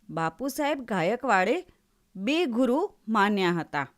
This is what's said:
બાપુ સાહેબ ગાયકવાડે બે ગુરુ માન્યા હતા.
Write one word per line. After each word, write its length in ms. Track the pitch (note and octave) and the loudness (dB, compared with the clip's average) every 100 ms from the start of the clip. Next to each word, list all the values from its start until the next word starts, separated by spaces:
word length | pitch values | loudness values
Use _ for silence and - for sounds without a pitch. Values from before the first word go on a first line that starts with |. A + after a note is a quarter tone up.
| - | -10
બાપુ 380 | D#3 D#3+ - C4+ | -6 -6 -4 -8
સાહેબ 340 | C4+ C#4+ D4+ | -4 -2 -4
ગાયકવાડે 840 | B3 G3+ E3 A#3+ C4+ G3+ F#3 D#4+ - _ _ _ _ F#3 | -4 -2 0 -2 2 2 4 0 -4 _ _ _ _ -8
બે 300 | G3+ D#4 E4+ | -2 0 0
ગુરુ 480 | A3+ C4 C4 G4 - - | 0 2 2 0 -6 -2
માન્યા 440 | A3 G3+ G#3 F3+ | 2 2 2 2
હતા. 400 | E3+ - D3 C3+ | 0 -2 -6 -6